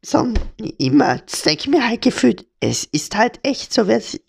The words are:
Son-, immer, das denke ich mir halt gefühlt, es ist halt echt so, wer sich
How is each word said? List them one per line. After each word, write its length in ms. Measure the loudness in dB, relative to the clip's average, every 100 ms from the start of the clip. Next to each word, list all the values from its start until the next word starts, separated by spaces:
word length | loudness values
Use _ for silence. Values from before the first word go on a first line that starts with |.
| -2
Son-, 320 | -2 0 -2 -4 -10 -12 -4
immer, 400 | 2 4 4 0
das 220 | -6 -4
denke 200 | -2 -2
ich 60 | 0
mir 200 | 0 2
halt 140 | 0
gefühlt, 420 | 0 2 2 2 -8 _
es 240 | -2 -2
ist 320 | -4 -6 -4 0
halt 240 | 0 0
echt 320 | -4 -4 -2
so, 140 | 0 2
wer 140 | 0
sich 200 | -2 -14